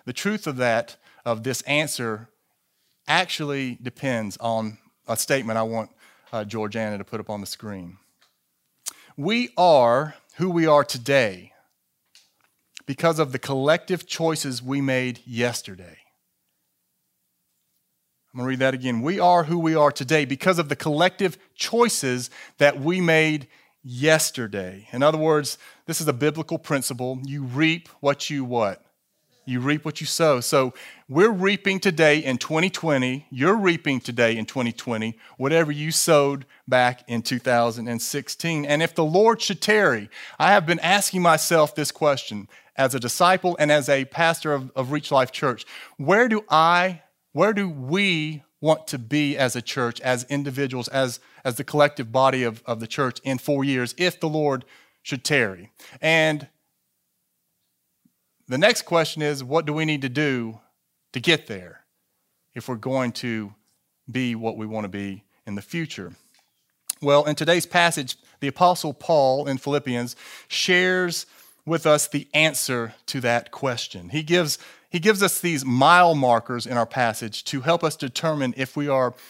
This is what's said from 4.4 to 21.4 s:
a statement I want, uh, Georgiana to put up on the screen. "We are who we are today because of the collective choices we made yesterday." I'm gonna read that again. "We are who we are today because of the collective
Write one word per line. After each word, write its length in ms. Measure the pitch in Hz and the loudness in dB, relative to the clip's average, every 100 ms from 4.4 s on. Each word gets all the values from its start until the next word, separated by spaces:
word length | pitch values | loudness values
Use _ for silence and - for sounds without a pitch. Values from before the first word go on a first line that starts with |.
| 117 113 110 110 _ _ - | -4 -4 -4 -10 _ _ -8
a 80 | 113 | -4
statement 420 | - 139 113 110 | -2 -2 0 -2
I 40 | |
want, 260 | 110 113 107 _ _ _ _ | -2 -4 -8 _ _ _ _
uh, 140 | 117 104 | -10 -8
Georgiana 520 | 110 107 113 107 101 | -6 -6 -4 -6 -8
to 60 | |
put 160 | 98 110 | -10 -12
up 100 | 104 | -10
on 120 | 104 | -10
the 60 | 95 | -12
screen. 500 | - 110 95 87 95 _ _ _ _ _ _ _ _ - - _ - | -14 -14 -14 -16 -20 _ _ _ _ _ _ _ _ -16 -16 _ -6
"We 320 | 151 233 240 - | -2 -2 -2 2
are 580 | 180 147 120 123 151 - _ - | 6 8 6 4 0 -8 _ -6
who 120 | 185 | -2
we 160 | 170 160 | 2 6
are 200 | 147 135 | 6 4
today 680 | 131 117 139 113 92 90 _ _ _ _ _ _ _ _ _ _ _ _ - - | -2 2 2 2 -2 -18 _ _ _ _ _ _ _ _ _ _ _ _ -16 -12
because 340 | 131 170 160 | -2 0 0
of 140 | 147 | -2
the 60 | 131 | -4
collective 680 | - 135 139 170 - 180 - | -4 -2 2 2 0 -6 -6
choices 560 | - 165 156 143 120 | -4 -2 -2 -4 -8
we 160 | 127 139 | -6 -2
made 400 | 135 131 127 123 - | 0 0 -2 -8 -8
yesterday." 720 | 117 120 117 - 92 87 - _ _ _ _ _ _ _ _ _ _ _ _ _ _ _ _ _ _ _ _ _ _ _ | -2 -2 -2 -10 -18 -20 -20 _ _ _ _ _ _ _ _ _ _ _ _ _ _ _ _ _ _ _ _ _ _ _
I'm 40 | 127 | -8
gonna 100 | 127 | -4
read 120 | 131 | 0
that 140 | 131 | 0
again. 280 | 131 127 117 | 0 -2 -2
"We 180 | 139 196 | -2 2
are 240 | 180 175 | 4 4
who 160 | 156 170 | 2 0
we 160 | 160 160 | 2 4
are 160 | 147 | 4
today 320 | - 131 156 | 2 0 0
because 360 | 135 135 185 175 | 0 0 0 2
of 100 | 147 | 0
the 60 | 143 | -4
collective 600 | 165 151 180 - 190 - | -2 2 2 2 -4 -4